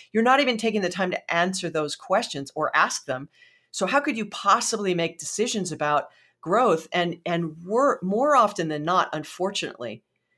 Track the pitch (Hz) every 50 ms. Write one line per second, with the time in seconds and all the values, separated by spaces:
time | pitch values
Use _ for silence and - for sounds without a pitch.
0 | - _ - 214 226 240 262 277 285 254 240 220 233 226 202 214 196 180 180 185
1 | 196 180 180 - - - 165 170 175 185 190 185 - 170 165 160 151 147 - -
2 | - - 185 - 151 - - 143 139 - - - 156 - - 151 170 226 - -
3 | - - 131 127 139 - _ _ - - _ _ _ _ - - 196 185 190 285
4 | 285 302 240 226 214 208 - - - 202 196 233 - - - 214 208 190 180 170
5 | 170 165 165 - - - - - 214 240 233 214 185 170 156 147 151 147 147 147
6 | - - _ _ _ _ _ _ - 160 180 220 262 226 170 160 - - - 175
7 | 175 175 170 - - - 175 170 170 160 156 160 170 180 208 240 277 285 220 -
8 | - 185 196 220 262 302 294 262 226 208 208 - 170 156 156 147 147 160 180 185
9 | 160 - - 156 151 - - - 180 196 196 - - 127 - - 123 117 107 117
10 | _ _ _ _ _ _ _